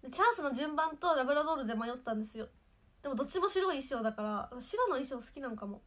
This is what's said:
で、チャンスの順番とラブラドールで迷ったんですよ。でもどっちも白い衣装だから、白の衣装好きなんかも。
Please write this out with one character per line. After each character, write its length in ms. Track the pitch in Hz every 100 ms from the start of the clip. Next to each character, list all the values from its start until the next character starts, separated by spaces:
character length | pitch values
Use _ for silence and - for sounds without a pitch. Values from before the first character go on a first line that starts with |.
で、 80 | 262
チ 120 | 302
ャ 100 | 427
ン 40 | 453
ス 60 |
の 120 | 294
順 220 | 247 302 302
番 220 | 320 302
と 180 | 349 302
ラ 80 |
ブ 100 | 254
ラ 100 | 294
ド 100 | 302
ー 40 | 311
ル 100 | 226
で 80 | 226
迷 140 | 233
っ 40 | 254
た 160 | 240
ん 60 | 220
で 60 | 214
す 120 | 226
よ。 100 | - - _ _ _ _
で 80 | 285
も 60 | 262
ど 80 |
っ 40 | 285
ち 120 | 370
も 80 | 381
白 260 | 381 381
い 80 | 285
衣 160 | 269 247
装 60 |
だ 100 | 220
か 80 | 214
ら、 280 | 214 208 - 247
白 280 | 254 427 494
の 80 | 269
衣 120 | 262
装 100 | 254
好 160 | 220
き 80 | -
な 60 | 269
ん 80 | 220
か 100 | 202
も。 160 | 202